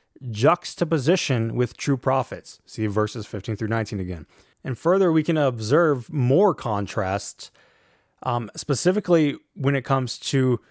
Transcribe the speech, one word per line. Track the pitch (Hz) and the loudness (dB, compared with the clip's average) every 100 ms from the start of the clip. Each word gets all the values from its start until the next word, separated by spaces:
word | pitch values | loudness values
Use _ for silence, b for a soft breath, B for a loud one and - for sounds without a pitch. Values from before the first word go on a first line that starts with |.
| _ _ 123 | _ _ -10
juxtaposition | 107 135 175 - - 165 156 127 180 - 123 113 120 | 0 2 2 -2 -4 -2 2 2 2 2 0 0 0
with | 123 - | -2 -2
true | - 135 | -2 0
prophets. | 131 135 120 92 - - - | 0 0 -2 -8 -14 -20 -14
See | - 107 | -4 -2
verses | 101 107 117 101 | 0 -2 -4 -10
fifteen | 104 107 107 | -10 -8 -6
through | 107 | -4
nineteen | 113 107 101 | -4 -4 -6
again. | 90 85 - b b b 139 | -6 -8 -12 b b b -10
And | 120 | -2
further, | 165 190 185 | 2 4 4
we | 160 | 2
can | 151 156 | 2 2
observe | 143 117 107 147 165 135 117 | 0 0 0 2 4 0 -2
more | 151 123 147 202 | 0 2 4 4
contrasts, | - 123 104 101 - 95 101 - - - b b b b b b b | 2 -2 -2 -2 -2 -2 -2 -4 -10 -16 b b b b b b b
um, | - 120 113 - | -4 -2 -4 -6
specifically | - 135 175 196 185 170 147 127 _ | -2 0 2 0 2 4 4 -2 _
when | - 135 139 | -4 0 0
it | - | 0
comes | 135 127 - | 0 0 -6
to, | - 139 131 120 - | -2 2 2 0 -4